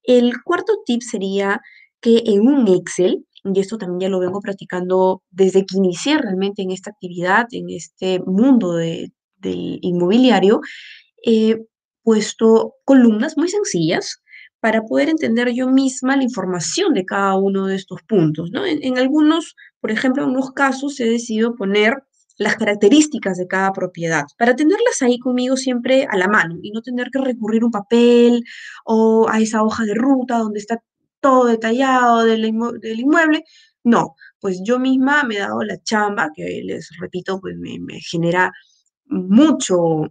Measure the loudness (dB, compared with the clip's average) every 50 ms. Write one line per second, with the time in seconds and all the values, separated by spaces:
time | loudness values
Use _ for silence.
0 | _ 4 4 4 4 2 0 -4 _ -4 -4 -2 0 -2 -4 -2 -2 -4 -4 -4
1 | -4 -8 -6 -6 -4 -2 -2 -2 0 -2 -2 -4 _ -18 _ _ _ _ _ _
2 | 2 4 4 4 4 2 2 4 4 4 4 4 4 4 2 2 0 -4 -2 0
3 | 0 0 0 -2 -6 _ _ -10 _ -2 -2 -2 -2 -4 -8 -10 -8 -8 -6 -4
4 | -4 -2 -2 -2 -2 -4 -4 -6 -8 -8 -10 -10 -12 -10 -8 -8 -2 0 2 2
5 | 2 2 0 -2 _ _ _ 0 0 4 4 2 0 0 -2 0 0 0 -2 -2
6 | -2 0 0 0 0 -2 -4 -4 -4 -4 -4 -6 -8 -8 -8 -8 -12 -18 -18 _
7 | -16 -12 -8 -6 -2 2 2 2 0 -2 -8 -12 -12 -10 -12 -14 -14 -18 _ _
8 | -4 -2 -2 -2 -2 -2 0 2 4 4 4 4 2 0 -2 -2 -2 -4 -6 -8
9 | -10 -14 _ _ _ _ _ _ -8 -8 -6 -6 -6 -8 -8 -6 -4 -4 -2 0
10 | 0 2 4 4 6 6 4 4 4 4 2 2 -2 -10 -18 -20 -20 -20 -20 -20
11 | _ _ _ _ -2 0 2 2 2 2 0 -2 -6 _ _ _ _ _ _ _
12 | _ 2 2 2 0 -4 -4 0 4 4 4 4 2 -2 _ _ _ 4 6 6
13 | 6 6 4 2 -2 -2 -2 -2 -2 0 -2 -4 -4 -2 -2 -2 0 0 0 -2
14 | -4 -8 -14 _ _ _ -20 -20 -20 _ _ _ -2 0 0 0 -2 0 0 0
15 | 0 0 0 -2 0 0 0 0 0 0 -2 -2 0 2 2 2 2 0 -2 -2
16 | -2 0 0 0 0 -2 -2 -4 -4 -4 -4 -4 -6 -6 -4 -2 0 0 0 -2
17 | -2 -4 -4 -2 0 0 0 2 0 0 0 -2 -2 -2 -4 -6 -8 _ -18 -18
18 | _ 0 2 2 2 2 0 -4 -8 -8 -6 -6 -4 -4 -4 -4 -4 -4 -2 0
19 | 0 2 2 2 2 2 0 -2 -4 -8 _ _ -20 -20 _ _ -6 -6 -4 -2
20 | -2 -2 0 0 -2 -2 -2 -2 -4 -6 -4 -2 -2 -2 -2 -4 -6 -8 -6 -4
21 | -2 -2 -2 -2 -4 -4 -2 -2 -2 -2 -2 -4 -4 -2 0 2 2 2 0 -2
22 | _ _ _ _ _ _ _ _ -4 -4 -2 -2 -2 -2 0 2 4 6 6 6
23 | 4 2 -4 -6 -6 -4 -4 -4 -6 -4 -2 -2 0 -2 -2 -4 -6 -8 _ -8
24 | -4 -2 -2 -2 -4 -6 _ _ 2 2 2 4 2 2 2 4 2 0 0 2
25 | 0 0 0 0 -2 -2 -2 -2 0 0 -2 -2 -2 -4 -4 -2 0 2 2 2
26 | 2 0 -2 0 0 2 2 2 0 0 -6 -10 -12 -10 -10 -10 -10 -8 -8 -6
27 | -8 -4 -4 -4 -2 -2 -4 -4 -4 -2 0 0 0 0 -2 -4 -4 _ 2 4
28 | 6 6 6 6 6 6 4 2 -2 -8 -16 -20 -18 -20 -20 -16 _ 0 2 2
29 | 4 4 4 4 2 2 2 0 0 0 0 0 0 0 -2 -4 -4 -4 -2 0
30 | 2 2 2 2 0 -2 -2 -2 -2 -2 -6 -8 -6 -6 -8 -8 _ _ _ _
31 | _ _ _ _ 2 4 4 4 4 4 2 0 0 -2 0 0 2 2 2 2
32 | 4 4 4 4 4 2 2 2 0 -2 -2 -2 -4 -6 -6 -10 -10 -10 -8 -4
33 | 0 2 2 4 4 2 0 -2 -4 _ _ _ _ _ _ _ _ 2 2 2
34 | 2 -2 _ _ -20 -20 _ _ -6 -6 -6 -6 -2 -2 -2 0 0 0 2 2
35 | 2 2 0 0 -2 -2 -4 -6 -6 -6 -6 -6 -6 -8 -8 -10 _ -2 -2 0
36 | 0 -2 -2 -4 -4 -6 -6 -10 -10 -10 -8 -8 -8 -10 -10 -10 -12 -16 -14 -14
37 | -14 -10 -10 -10 -8 -8 -8 -8 -8 -12 -12 -12 -12 -12 -12 -12 -12 -14 -14 -16
38 | -14 -8 -6 -2 -2 0 2 0 0 0 -2 -12 _ _ _ _ _ _ _ _
39 | _ _ -6 -6 0 4 6 6 6 6 4 0 -2 -2 0 0 2 0 0 -2
40 | -4 -6